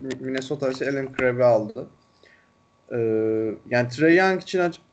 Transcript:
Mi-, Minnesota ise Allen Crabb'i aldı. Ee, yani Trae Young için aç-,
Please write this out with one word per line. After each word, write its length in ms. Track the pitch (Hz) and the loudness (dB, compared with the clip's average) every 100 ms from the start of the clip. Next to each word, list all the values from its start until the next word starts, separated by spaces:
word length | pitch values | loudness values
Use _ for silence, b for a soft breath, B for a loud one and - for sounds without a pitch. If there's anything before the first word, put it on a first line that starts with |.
Mi-, 240 | 135 131 | -10 -8
Minnesota 440 | 131 131 131 143 131 | -6 -8 -6 -4 -4
ise 200 | 131 135 | -2 -4
Allen 200 | 139 135 131 | -4 -6 -2
Crabb'i 260 | 127 123 | 0 4
aldı. 460 | 123 110 107 123 - _ b b b b b _ _ _ _ | 4 4 0 -8 -14 _ b b b b b _ _ _ _
Ee, 60 | 120 113 110 110 110 110 - - | -4 0 0 0 0 -2 -6 -2
yani 200 | 123 123 | 0 0
Trae 240 | 123 160 | 2 4
Young 280 | 180 190 185 | 6 4 0
için 180 | - 185 | -2 -2
aç-, 220 | 175 - _ | -2 -4 _